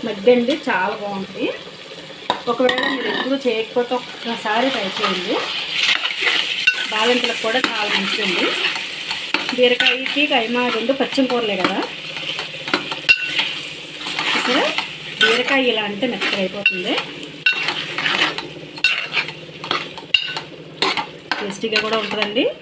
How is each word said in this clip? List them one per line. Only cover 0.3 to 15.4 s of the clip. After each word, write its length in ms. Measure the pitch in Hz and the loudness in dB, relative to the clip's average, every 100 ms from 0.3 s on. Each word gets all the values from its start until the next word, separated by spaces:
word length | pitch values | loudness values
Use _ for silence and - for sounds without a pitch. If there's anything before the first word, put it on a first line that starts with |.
| 247 240 311 254 | 8 6 2 2
చాలా 280 | 190 190 208 | 2 2 -2
బాగుంటుంది. 460 | 202 196 190 196 330 - - - - - - - - - 240 | -4 -4 -6 -4 -4 -4 -12 -14 -14 -14 -14 -12 -4 -2 0
ఒకవేళ 320 | 240 254 254 277 | 2 4 4 0
మీరు 160 | 262 226 | -2 -2
ఎప్పుడు 240 | 196 254 269 254 | -2 0 0 2
చేయకపోతే 460 | 220 220 247 240 262 | 0 0 0 0 -2
ఒక్కసారి 680 | - - 233 226 226 220 262 | -4 -8 -6 -4 0 2 2
ట్రై 120 | 247 196 - | 0 -2 0
చేయండి. 380 | 208 180 180 339 - - - - - - - - - - - - - - - | 0 0 0 -2 -2 -4 -2 2 2 2 0 0 2 2 0 2 2 2 -2
బాలింతలకు 500 | 214 233 247 240 226 | 2 4 4 2 0
కూడా 140 | 220 247 240 | 0 2 0
చాలా 180 | 226 208 | 0 0
మంచిదండి. 520 | 202 196 - 196 175 - - - - - - - - - - - 247 | 0 0 0 0 2 0 0 -2 -2 -6 -8 -6 -6 -2 -2 -2 4
బీరకాయకి 640 | 247 247 262 254 262 277 294 | 4 6 4 4 0 2 4
కైమా 280 | 269 220 240 247 226 | 2 2 2 2 0
రెండు 160 | 233 269 | 0 2
పచ్చిమ 260 | 247 - 254 | 2 2 2
కూరలే 240 | 240 220 190 | 2 2 2
కదా. 180 | 175 202 - - - - - - - - - - - - - - - - - - - - - - - - - | 2 0 -2 -6 -10 -8 -6 -6 -8 -8 -2 -2 -2 -4 2 2 2 -2 -2 -4 -10 -12 -12 -10 -6 -4 0
చూసారా, 320 | - - 269 554 - - - - - | 0 2 2 2 0 -4 -10 -10 4
బీరకాయ 500 | 214 233 | 6 6